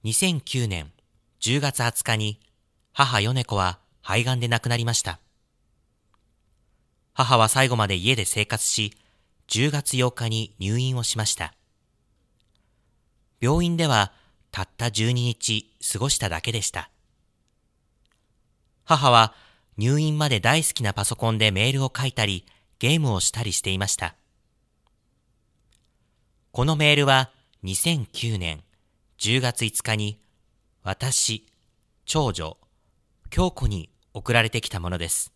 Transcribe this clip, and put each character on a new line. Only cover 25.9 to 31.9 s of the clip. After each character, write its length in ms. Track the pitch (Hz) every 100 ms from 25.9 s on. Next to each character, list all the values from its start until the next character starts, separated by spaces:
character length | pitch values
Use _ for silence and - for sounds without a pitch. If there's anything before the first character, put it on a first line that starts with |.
| _ _ _ _ _ _
こ 140 | - 135
の 100 | 156
メ 160 | 151
ー 60 | 143
ル 80 | 143
は 260 | 135 127 _ _ _
二 140 | 95 95
千 300 | 170 160 107
九 320 | - 117 107
年 240 | 85 78 - _ _ _ _ _
十 220 | 104 127
月 240 | 127 -
五 200 | 113 -
日 120 | - 110
に、 240 | 104 101 _ _ _ _ _ _
私、 600 | 95 95 131 - - 110 _ _ _ _ _